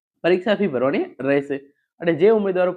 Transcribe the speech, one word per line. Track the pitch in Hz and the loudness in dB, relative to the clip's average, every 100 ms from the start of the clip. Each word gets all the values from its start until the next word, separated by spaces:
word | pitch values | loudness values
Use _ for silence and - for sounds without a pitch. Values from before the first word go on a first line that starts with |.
| _ _ | _ _
પરીક્ષા | 170 185 196 202 | 0 0 0 -2
ફી | 202 | -2
ભરવાની | 123 131 208 370 - 135 | 0 0 -2 -4 -6 -2
રહેશે. | 143 139 135 - _ _ - | 0 -2 -8 -10 _ _ -6
અને | 170 151 | -4 2
જે | 202 220 | 4 4
ઉમેદવારો | 196 180 180 | 0 0 -2